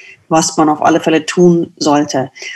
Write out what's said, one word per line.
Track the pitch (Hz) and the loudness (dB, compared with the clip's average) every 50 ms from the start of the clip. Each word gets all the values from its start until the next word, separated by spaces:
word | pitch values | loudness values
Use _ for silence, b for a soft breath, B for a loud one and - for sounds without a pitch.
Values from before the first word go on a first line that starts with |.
| B B B B _ - | B B B B _ -2
was | 160 160 170 - - | -2 -2 -2 -2 -2
man | - 156 151 | 0 0 0
auf | 151 151 | 0 0
alle | - 143 160 165 | 0 0 0 0
Fälle | - 165 160 160 160 | 0 0 0 0 -2
tun | - - 180 175 180 170 170 175 - - | -2 0 4 4 4 4 2 0 -4 -8
sollte. | - 160 156 143 147 147 147 - 135 131 135 B B B B B | -4 -2 0 2 0 0 -2 -4 -6 -6 -6 B B B B B